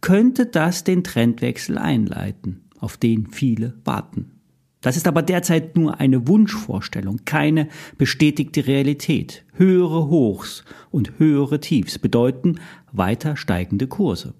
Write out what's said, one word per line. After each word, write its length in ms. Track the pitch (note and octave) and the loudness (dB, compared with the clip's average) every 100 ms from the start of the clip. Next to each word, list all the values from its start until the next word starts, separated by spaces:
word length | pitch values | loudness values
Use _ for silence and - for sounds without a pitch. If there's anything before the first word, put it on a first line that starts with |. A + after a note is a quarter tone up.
könnte 460 | - F#3+ A#3+ B3+ A#3+ | 2 4 4 2 0
das 360 | F3 D#3+ F3 | 2 0 -2
den 200 | - F#3 | 0 0
Trendwechsel 720 | F3+ - A#2 A#2 A#2+ A#2+ - - | 0 0 0 0 -4 -4 -6 -6
einleiten, 840 | D2+ A#2 G#2+ - F#2 F#2+ - F#2 _ _ | -2 0 0 -4 -8 -8 -10 -12 _ _
auf 180 | G2+ - | -12 -2
den 300 | A#2+ A2+ G#2+ | 0 0 -2
viele 480 | - C3+ A2 A2+ - - | -2 -2 0 -4 -8 -6
warten. 460 | A#2+ - - - _ _ _ _ _ | -6 -6 -10 -10 _ _ _ _ _
Das 160 | C3 C3 | -4 0
ist 100 | E3+ | 0
aber 140 | D#3 | 0
derzeit 560 | E3 F3+ E3+ E3 D#3+ - | 0 -2 2 0 2 0
nur 220 | D#3+ - | 0 2
eine 280 | C#3 C3 A#2 | 2 2 4
Wunschvorstellung, 920 | G#3 G#3 - - G2+ - - G2 G2+ | 4 4 0 -6 -8 -6 -8 -6 -6
keine 440 | - D#3 D3+ D#3 D3+ - - - | -4 0 2 2 0 -6 -20 -2
bestätigte 680 | C3+ - D3+ D3 D3 - B2+ | -2 2 2 2 -2 -2 0
Realität. 800 | C#3 C#3 C#3+ - D3+ - - _ | 0 0 -2 -2 -2 -2 -12 _
Höhere 560 | - F#3 F#3 F3+ E3 D3 | 2 4 6 2 0 2
Hochs 560 | D#3+ A#2+ G2 - - - - - | 2 2 0 -8 -16 -18 -20 -6
und 300 | - A2 - | -4 -4 2
höhere 400 | D#3 C#3+ C#3 D3 | 4 4 2 -2
Tiefs 400 | - D3 F#2+ - | 0 -2 0 -4
bedeuten 560 | - - A#2+ C3+ F3+ D#3+ - - _ | -2 2 0 0 -4 -4 -10 -20 _
weiter 460 | G2 F#2 A#2 D#3 D3 | -4 -2 -2 -4 -8
steigende 480 | - F2 F2+ G2+ C3+ | -4 -4 -2 -4 -4
Kurse. 480 | - F#3+ A#2 - - | -2 -2 -2 -8 -18